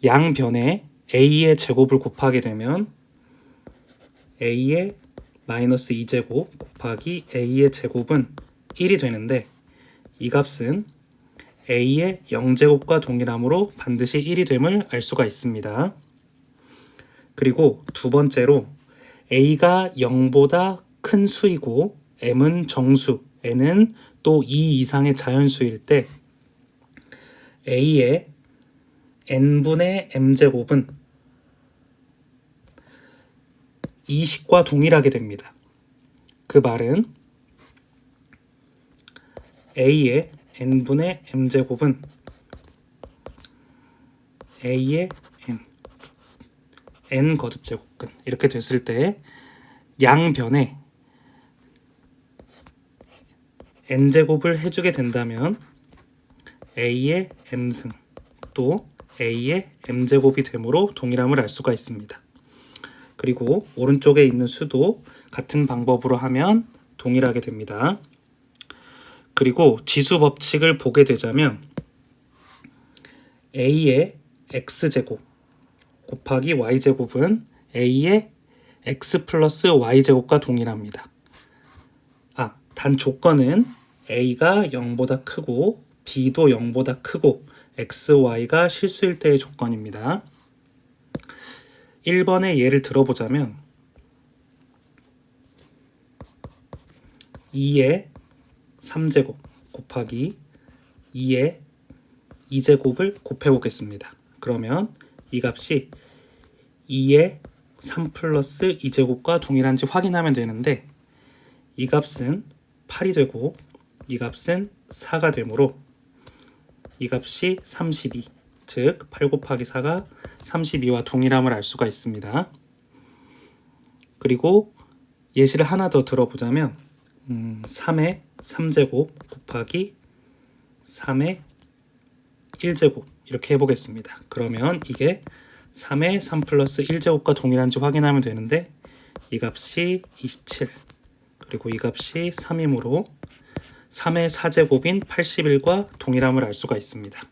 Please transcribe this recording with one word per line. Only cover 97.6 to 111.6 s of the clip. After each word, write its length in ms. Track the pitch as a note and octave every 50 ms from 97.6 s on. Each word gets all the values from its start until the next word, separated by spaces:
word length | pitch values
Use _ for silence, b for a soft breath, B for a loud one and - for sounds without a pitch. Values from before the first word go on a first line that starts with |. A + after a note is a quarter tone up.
| C#3 C#3+ C#3+ C#3+ C3 C3 D#3+ G3 G#3 - _ - _ _ _ _ _ _ _ _ _ _ _ _
삼 300 | - - - D#3 D#3+ D#3
제곱 280 | C#3 D3 C3+ - - - - - _ _ _ _
곱하기 640 | _ - - _ - B2+ A#2+ - - A#2 C3 F3 G#3 - - _ b b b b b b b b b b b _ _
이의 480 | B2+ B2+ C3 C3 B2+ C3 D#3 C4 - - _ _ _ _ _ - _ _ _ _ _ _ _ - _ _ _
이 120 | C3+ C3+
제곱을 540 | C3 - D3 C#3 - C3+ B2 - F#3 G3 G3+ - _
곱해보겠습니다. 920 | - C#3+ C3+ - D3+ C3+ B2 - A#2+ - - A2 G#2 G#2 G2 - - - _ _ _ _ _
그러면 540 | - - B2 A2+ A2 A2 B2+ E3+ G3+ A3 - b b b b b _ _
이 100 | - A#2+
값이 480 | - A#2+ A#2 - - - D#3+ C#3 - - b b b b b b b b b b b b b b b b b _ _ _
이의 520 | C#3 C3 C3 C3+ C#3 D3 E3 F#3+ - - _ - _ _ _ _ _ -
삼 320 | - - - - E3 D#3
플러스 640 | - - - E3 D#3 D3 C#3 C#3 - - - F#3 F3+ D#3 -
이 80 | C#3
제곱과 480 | B2 - C3+ B2 B2+ B2 - - E3+ E3+
동일한지 460 | E3 - C#3 C3+ C3 C3+ C3 B2+ -
확인하면 480 | C#3 - F#3 F3+ G3 F3+ F3 E3 D#3+ C#3
되는데, 540 | B2 A#2 A2+ A2 A2 B2+ D3+ C#3 - - - _ _ b b b b b b b b b b b b